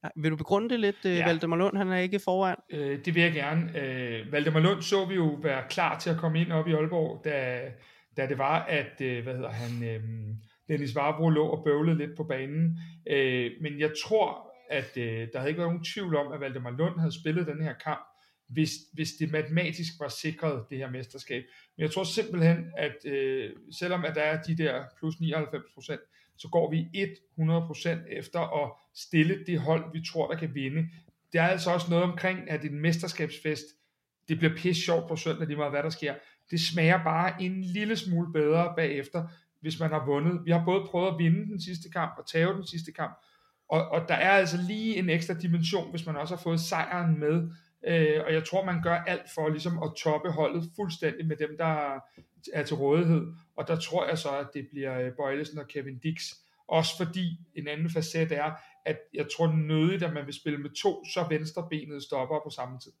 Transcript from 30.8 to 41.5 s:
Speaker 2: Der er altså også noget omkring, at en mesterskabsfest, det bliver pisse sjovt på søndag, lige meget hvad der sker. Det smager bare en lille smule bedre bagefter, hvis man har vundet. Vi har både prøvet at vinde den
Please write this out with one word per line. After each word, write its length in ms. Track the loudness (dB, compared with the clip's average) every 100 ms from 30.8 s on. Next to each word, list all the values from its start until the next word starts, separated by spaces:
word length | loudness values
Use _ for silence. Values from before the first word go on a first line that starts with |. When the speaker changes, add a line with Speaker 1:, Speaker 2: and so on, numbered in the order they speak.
| -4 -6 -20 _ _
Speaker 2:
Der 100 | 2
er 60 | 2
altså 220 | 2 2
også 200 | 0 2
noget 140 | 2
omkring, 460 | 2 0 -2 -2 -4
at 140 | -4
en 160 | -4 0
mesterskabsfest, 840 | 0 0 -2 -4 -6 -4 -4 -4 -8 _ _ _ _ _ -4
det 100 | 4
bliver 160 | 4 4
pisse 260 | 0 2
sjovt 260 | 2 0 0
på 80 | -4
søndag, 300 | -2 -2 -2
lige 100 | -2
meget 160 | 0
hvad 100 | 0
der 80 | -2
sker. 240 | -2 -6 -6 -12 _ _
Det 100 | -2
smager 440 | 0 4 6 6
bare 380 | 4 2 0 0
en 200 | -4 -2
lille 340 | -4 -2 0 0
smule 360 | 2 0 2
bedre 400 | 2 4 6 4 2
bagefter, 480 | 0 0 -4 -4 -6 -10 _ _
hvis 200 | -8 -2
man 100 | 0
har 160 | 0 2
vundet. 340 | 2 4 0
Vi 60 | 2
har 140 | 2
både 220 | 4 2 2
prøvet 180 | 0 0
at 60 | 4
vinde 280 | 4 4
den 140 | 2